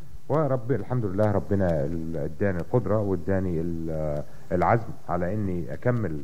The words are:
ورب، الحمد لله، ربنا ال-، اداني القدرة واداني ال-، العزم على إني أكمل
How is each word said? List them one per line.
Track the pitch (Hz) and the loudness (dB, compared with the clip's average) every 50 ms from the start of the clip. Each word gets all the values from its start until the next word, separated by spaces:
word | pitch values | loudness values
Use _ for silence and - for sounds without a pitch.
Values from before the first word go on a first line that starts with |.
| - - - - - - | -6 -6 -6 -6 -2 0
ورب، | 131 156 156 131 131 123 117 120 | 0 0 2 2 0 -2 0 0
الحمد | 139 101 98 - 127 123 107 | -2 -2 0 -2 -2 0 0
لله، | 95 90 101 107 107 | 0 2 2 4 4
ربنا | 98 95 - - 101 98 95 87 82 76 69 | 4 2 2 2 2 4 4 4 4 2 2
ال-، | 78 87 82 80 80 82 | 0 0 -2 -2 -2 -2
اداني | 76 71 78 - - 104 101 90 85 | -2 -2 -4 -2 0 0 0 0 0
القدرة | 82 - - 123 101 92 104 110 | -2 2 2 2 2 4 2 2
واداني | 101 98 95 85 80 95 98 95 95 90 85 78 | 2 2 0 0 0 0 0 2 2 0 0 0
ال-، | 85 87 82 82 80 82 78 78 78 76 73 73 - - - - - - | 0 0 -2 -2 -4 -4 -2 -2 -2 -2 -2 -2 -4 -6 -8 -8 -4 -2
العزم | 92 90 85 92 113 117 113 - - - - - | 0 2 4 4 4 2 2 -2 -6 -6 -4 -4
على | 85 90 90 87 107 | -2 -2 0 -2 -2
إني | 107 101 95 90 87 73 60 73 | -2 -2 -2 -2 -2 -4 -4 -6
أكمل | - - 123 123 117 107 82 78 73 | -2 0 0 2 2 0 -2 -2 -4